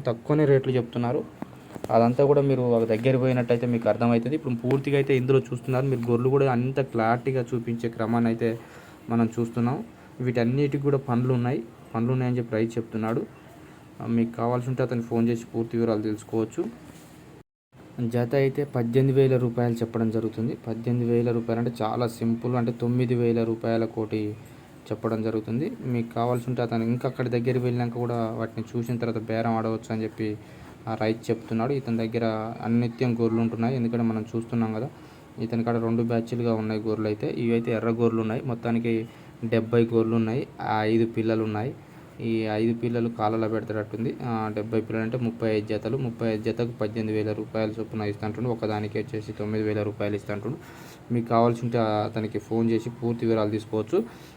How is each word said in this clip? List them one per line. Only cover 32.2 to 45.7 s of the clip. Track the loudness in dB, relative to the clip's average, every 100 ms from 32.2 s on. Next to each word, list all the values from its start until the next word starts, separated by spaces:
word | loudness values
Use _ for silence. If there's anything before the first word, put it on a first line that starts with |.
| 0 0 -4 -6
అనిత్యం | 0 2 2 0 0 2
గొర్రెలు | 2 2
ఉంటున్నాయి, | 2 0 0 0
ఎందుకంటే | 0 0
మనం | 0 0 -2 -4
చూస్తున్నాం | -2 -2 0
కదా, | -2 -6 -10 -18 -20 -18 -8
ఇతని | -4 0
కాడ | 0 0
రెండు | 2 0
బ్యాచ్లుగా | 2 0 0 -2 0
ఉన్నాయి | 0 0 -2
గొర్రెలు | -2 0 0
అయితే. | -2 -4 -2
ఇవైతే | 0 2 0
ఎర్ర | 0 0
గొర్రెలు | 2 2 2
ఉన్నాయి, | 0 -2 -4
మొత్తానికి | -4 -2 0 0 -2 -2 -10 -20 -10 0
డెబ్బై | 0 4 4 6
గొర్రెలు | 4 4 2
ఉన్నాయి. | 2 0 -6 -6
ఆ, | -2 0
ఐదు | 4 4 2
పిల్లలు | 2 0 0
ఉన్నాయి. | 0 -2 -4 -6 -14 -20 -20 -8
ఈ | -2 -2
ఐదు | 0 0 2 0
పిల్లలు | -2 0 -2
కాళ్ళలో | 0 0 0 0
పెడతారట్టుంది. | -2 -2 -4 -4 -4 -4 -4
ఆ, | -4 -2 -2 -4
డెబ్బై | -2 -2
పిల్లలు | -2 -2
అంటే | -2 -2
ముప్పై | -2 -2 0 0
ఐదు |
జతలు, | 0